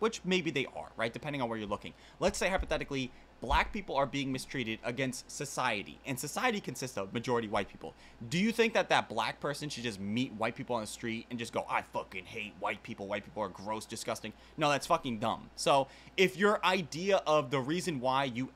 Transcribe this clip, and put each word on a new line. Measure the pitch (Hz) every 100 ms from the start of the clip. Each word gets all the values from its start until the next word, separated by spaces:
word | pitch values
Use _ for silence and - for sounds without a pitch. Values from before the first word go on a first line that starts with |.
which | 226 -
maybe | 175 185 160
they | 139 - -
are, | 78 -
right? | 117
Depending | 120 151 143
on | 120
where | 113
you're | 101
looking. | 101 - - - -
Let's | 175 -
say | 196
hypothetically | 185 - 151 147 151 127 - - -
black | 117 156 208
people | 214 - 147
are |
being | - 139 135
mistreated | 131 - 139 113 113
against | - 120 131 123 -
society, | - 143 - 127 107 80 69
and | - 135
society | 147 - 247 208
consists | 160 127 131 -
of | 190
majority | 120 113 120 110
white | 107 101
people. | - 80 - - - 117
Do | 165
you | 220
think | 226 226
that | 220 -
that | 143 107
black | 113 113 -
person | 147 143 147
should | 123
just | 120 98
meet | 101 110 131
white | 104 113
people | 117 131 120
on |
the | 107
street | - 117 113 -
and | 120
just | 113
go, | 110 -
"I | 123
fucking | - 117 92 95 87
hate | 113 104 90
white | 101 107
people, | - 107 98
white | 104
people | - -
are | 101
gross, | 85 98 110 -
disgusting"? | 110 - 110 107 - - -
No, | 151
that's | 143 -
fucking | 165 139 113
dumb. | 113 92 - -
So | 175 139 135 - - -
if | 185 165
your | 202 214 175
idea | 196 147 151 196 190 -
of | 151 139
the | 139
reason | 127 175 185 143
why | 123 131
you | 139 117 131